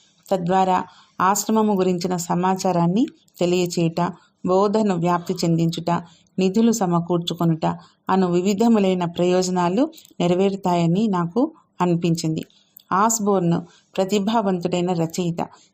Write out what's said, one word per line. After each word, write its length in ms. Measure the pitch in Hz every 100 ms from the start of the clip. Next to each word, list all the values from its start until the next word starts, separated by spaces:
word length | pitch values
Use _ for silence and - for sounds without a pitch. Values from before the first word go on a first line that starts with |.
| _ _ -
తద్వారా 520 | 190 170 190 190 180 - - _ _
ఆశ్రమము 520 | 180 254 - 220 214
గురించిన 440 | 202 185 180 180 180
సమాచారాన్ని 880 | 170 175 185 190 190 175 170 190 285 - _ -
తెలియచేయుట, 720 | 175 180 180 180 165 165 175 180 _ _ -
బోధను 500 | 185 208 208 214 180
వ్యాప్తి 380 | 170 175 175
చెందించుట, 580 | 180 175 165 165 170 170 170 170 - _ -
నిధులు 320 | 190 196 226
సమకూర్చుకొనుట 920 | 226 185 170 170 175 170 170 170 160 170 170 - _ -
అను 220 | 190 185
వివిధములైన 760 | 175 180 202 233 226 196 185 175
ప్రయోజనాలు 840 | 170 175 180 180 185 175 185 311 - - -
నెరవేరుతాయని 880 | 175 175 196 196 185 175 170 175 226
నాకు 440 | 180 170 214 302 - _ _
అనిపించింది. 600 | 180 170 170 165 160 160 - _ _ - _
ఆస్బోర్న్ 680 | 180 214 220 202 196 175 170 170 _ _ -
ప్రతిభావంతుడైన 960 | 190 208 196 233 196 180 175 175 175
రచయిత, 540 | 175 165 - 175 170 - - _